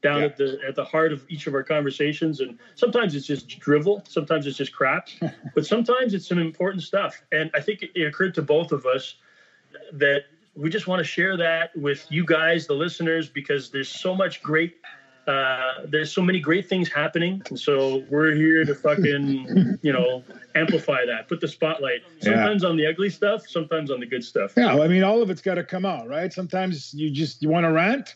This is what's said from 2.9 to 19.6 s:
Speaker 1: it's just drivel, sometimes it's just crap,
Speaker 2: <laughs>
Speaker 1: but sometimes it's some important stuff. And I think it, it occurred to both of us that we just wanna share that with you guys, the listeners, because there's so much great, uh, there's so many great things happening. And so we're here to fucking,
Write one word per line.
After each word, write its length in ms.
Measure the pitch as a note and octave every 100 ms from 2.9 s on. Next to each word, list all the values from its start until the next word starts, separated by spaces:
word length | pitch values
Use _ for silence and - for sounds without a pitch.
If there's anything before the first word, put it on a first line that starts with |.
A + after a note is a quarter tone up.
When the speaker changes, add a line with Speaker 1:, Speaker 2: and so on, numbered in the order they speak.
| A#3 G#3+ C#3+
Speaker 1:
it's 100 | C3+
just 220 | C#3 - -
drivel, 440 | - D3 D#3+ G#3 -
sometimes 380 | - D3 D#3+ C#3+
it's 100 | C3+
just 160 | C3+
crap, 340 | - C3+ D#3+ - - D#3+
Speaker 2:
<laughs> 240 | - C#3 -
Speaker 1:
but 100 | -
sometimes 480 | A3 A#3 B3 B3+
it's 140 | G3 -
some 120 | F3
important 440 | E3 D#3 F#3 F#3+
stuff. 400 | D#3 G3 G3 - _
And 180 | D#3 D#3+ D3
I 60 |
think 200 | D3 G#3
it, 80 | G3 F3+
it 80 |
occurred 320 | D#3 D3 F#3+ F3
to 60 |
both 320 | D3 D3+ E3+
of 120 | C#3+ B2+
us 300 | C3 - - _ _ _ _ _ - -
that 300 | D3 C#3+ C#3+ - _ _ -
we 140 | D3+
just 160 | G#3 F#3
wanna 180 | F#3
share 320 | D#3 - F#3 F#3
that 380 | E3+ E3 E3 E3
with 300 | C#3+ C#3+ -
you 120 | D3+ E3+
guys, 420 | D#3+ D#3+ E3+ -
the 60 | C#3+
listeners, 520 | F3 E3+ E3 E3 D#3
because 440 | C#3+ C#3 C#3+ B2+
there's 180 | C#3 C3+
so 240 | - F#3
much 300 | F#3 F#3 -
great, 320 | - D#3 E3+ - - - _ _ -
uh, 600 | C3+ C3 B2+ C3 C3 D3
there's 240 | D3+ D#3
so 100 | -
many 180 | F3+ F#3
great 280 | D3+ F3 F#3
things 200 | F#3 E3+
happening. 520 | D3 D3 E3 F3 F#3+ -
And 80 | B2
so 440 | - C#3 C3+ C3+ C3+
we're 240 | C#3+ D#3 D3+
here 280 | D#3 D#3+
to 120 | D3+ C#3+
fucking, 1040 | D3+ D3 D#3+ C#3+ C#3+ C#3 C3 F#3+